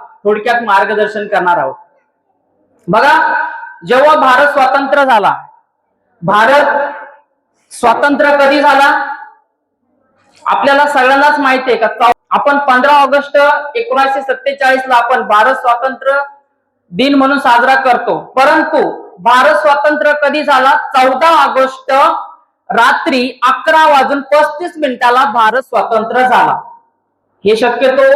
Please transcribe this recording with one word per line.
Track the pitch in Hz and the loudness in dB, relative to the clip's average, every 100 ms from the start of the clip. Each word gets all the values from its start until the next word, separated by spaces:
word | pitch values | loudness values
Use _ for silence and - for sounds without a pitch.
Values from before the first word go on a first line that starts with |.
| - - | -16 -8
थोडक्यात | 202 214 240 233 | -4 -2 -2 -4
मार्गदर्शन | 226 196 202 214 208 214 202 | 0 0 0 -2 -4 -6 -6
करणार | 196 175 175 | -4 0 -2
आहोत. | 135 - - _ _ _ _ _ _ _ _ _ - | -2 -8 -20 _ _ _ _ _ _ _ _ _ -2
बघा, | 214 269 311 320 - - - - - 170 | 0 4 2 0 -4 -6 -10 -18 -14 -2
जेव्हा | 254 294 302 | 2 4 4
भारत | 269 254 285 | 2 2 2
स्वतंत्र | 285 262 277 269 294 | 0 0 0 0 0
झाला, | 269 226 180 139 - _ _ _ _ _ _ - | 2 2 0 -2 -10 _ _ _ _ _ _ -10
भारत | 170 208 233 277 285 262 285 - - - _ _ _ _ _ | -2 2 4 2 2 -2 -6 -10 -20 -20 _ _ _ _ _
स्वतंत्र | - 233 233 285 269 285 285 | -4 -2 0 0 0 0 2
कधी | 277 294 | 2 2
झाला? | 285 277 285 311 - - - _ _ _ _ _ _ _ _ _ _ _ - | 2 2 2 0 -4 -12 -16 _ _ _ _ _ _ _ _ _ _ _ -4
आपल्याला | 196 269 277 294 | -2 0 2 0
सगळ्यांनाच | 285 247 277 285 285 | 0 2 2 2 2
माहिती | 269 262 262 | 0 -2 -2
आहे | 214 | -2
का? | 214 | -2
चौ-, | - 240 247 - | 0 0 0 -2
आपण | 202 285 285 | -2 0 -2
पंधरा | - 254 277 | 0 0 4
ऑगस्ट | 294 277 285 277 294 294 294 - 233 | 4 2 0 -2 0 0 0 -4 -8
एकोणीसशे | 233 262 269 269 | -4 -2 -2 -2
सत्तेचाळीस | 269 247 277 277 262 262 254 | -6 -6 -6 -2 0 0 0
ला | 247 | 0
आपण | 233 247 | 2 -2
भारत | 208 208 247 262 | 0 2 2 0
स्वातंत्र्य | 247 - 262 254 269 277 277 - _ _ _ _ _ | -2 -2 -4 -4 -2 -2 -4 -12 _ _ _ _ _
दिन | 175 269 285 | -4 0 2
म्हणून | 269 277 | 0 0
साजरा | 269 240 262 262 | 0 2 2 0
करतो, | 262 247 - 160 - - | 0 -2 -2 -6 -6 0
परंतु | 294 311 - 311 - - - - | 2 2 0 -2 -2 -6 -16 -6
भारत | 180 254 285 302 | 0 2 2 2
स्वतंत्र | 311 294 302 302 294 294 | 0 0 0 0 0 0
कधी | 285 294 | 0 -2
झाला? | 294 262 262 302 - | 0 2 2 0 0
चौदा | 254 262 262 330 320 | 0 0 2 2 2
ऑगस्ट | - 262 262 - - 269 311 - - - _ _ - | 2 0 -2 -4 -4 0 0 -2 -10 -20 _ _ -6
रात्री | - 262 - - 254 254 - | 0 0 0 -2 -2 -4 -4
अकरा | 254 262 320 320 311 | -4 -2 0 2 4
वाजून | 277 240 285 | 2 0 -4
पस्तीस | 269 294 302 - 349 330 | 0 0 0 -4 -10 -6
मिनिटाला | 285 240 247 247 214 | -6 -2 0 2 0
भारत | 226 220 220 | 0 0 0
स्वतंत्र | - 226 214 220 220 247 | -4 -4 -2 -2 -2 -2
झाला. | 254 214 - - - - _ _ _ _ _ _ 196 | 0 2 0 -2 -8 -20 _ _ _ _ _ _ -2
हे | 220 | 0
शक्यतो | 240 247 262 262 269 | 0 0 0 2 2